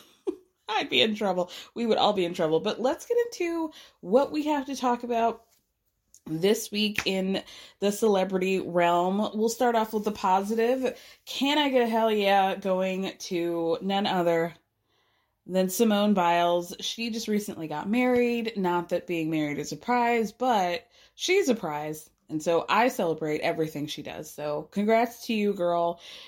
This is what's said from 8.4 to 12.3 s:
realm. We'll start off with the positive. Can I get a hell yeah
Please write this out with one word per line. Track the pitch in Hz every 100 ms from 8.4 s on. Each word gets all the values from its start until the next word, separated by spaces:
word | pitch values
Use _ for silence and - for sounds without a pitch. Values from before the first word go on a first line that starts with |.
| 190 190
realm. | - 175 175 175 180 196 214
We'll | 214 226
start | 226 247 233
off | 220
with | 220
the | 208
positive. | 208 196 190 202 220 226 262 247 - - - -
Can | - 277 302
I | 285
get | 254
a | 233
hell | 226 226
yeah | 214 196